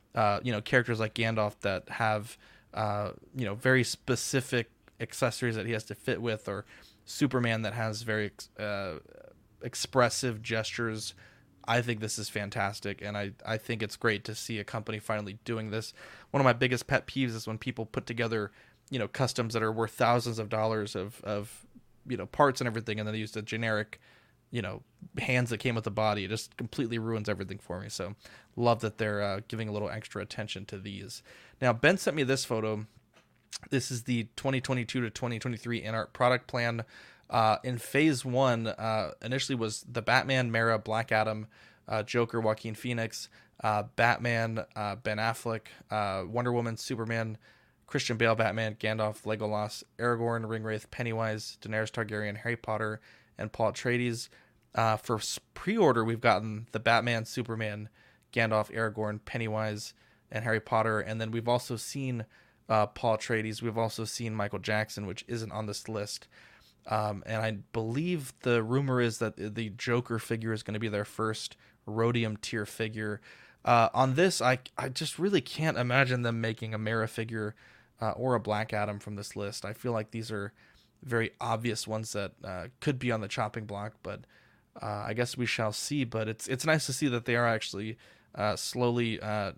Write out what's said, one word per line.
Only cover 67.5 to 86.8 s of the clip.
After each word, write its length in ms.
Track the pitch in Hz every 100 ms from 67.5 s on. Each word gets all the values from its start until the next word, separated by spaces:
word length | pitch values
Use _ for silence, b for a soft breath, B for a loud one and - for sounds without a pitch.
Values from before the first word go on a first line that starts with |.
| 101 -
believe 640 | 113 110 131 175 165 131 -
the 200 | 127 120
rumor 380 | 110 135 135 127
is 200 | 117 -
that 180 | 113 -
the 320 | 107 110 110
Joker 500 | 110 123 120 123 113
figure 320 | - 113 113
is 120 | 110
gonna 160 | - 107
be 100 | 110
their 160 | 101
first 500 | 104 - 110 110 - - - _
Rhodium 500 | - 110 117 120 110
tier 300 | 104 - 110
figure. 560 | 101 - 110 110 107 101 b b b b
Uh, 240 | - 120 113
on 220 | 120 131
this, 260 | 139 185 -
I, 180 | 123 127 - -
I 120 | 135
just 280 | 123 156 -
really 220 | 196 196
can't 380 | - - 160 -
imagine 460 | 123 131 127 123
them 180 | 117 117
making 320 | 113 113 110
a 40 | 110
Mera 300 | 110 113 113
figure, 480 | - 113 113 107 b b b b _
uh, 100 | 110
or 240 | - 127
a 40 | 117
Black 340 | 104 104 113
Adam 260 | 107 104 101
from 160 | 104
this 200 | 101 104 104
list. 260 | 101 -
I 80 | 101
feel 220 | 110 127
like 180 | 110 110
these 180 | 113 107
are 220 | 104 101 - - _ _ _
very 280 | 127 117 110 -
obvious 480 | 120 113 117 104 110
ones 240 | 110 107
that, 200 | 104 98 -
uh, 220 | 98 90 87 -
could 180 | 151 131
be 140 | 123
on 80 | 110
the 80 | 98
chopping 360 | - 107 117
block, 280 | 107 101 107 -
but, 180 | - 104 - - _ _ _ -
uh, 220 | 107 104 113
I 60 |
guess 240 | 110 123 127
we 80 |
shall 260 | 120 - 110
see. 320 | - - 143
But 240 | 123 113 110
it's, 220 | 110 -
it's 160 | 127
nice 200 | 160 160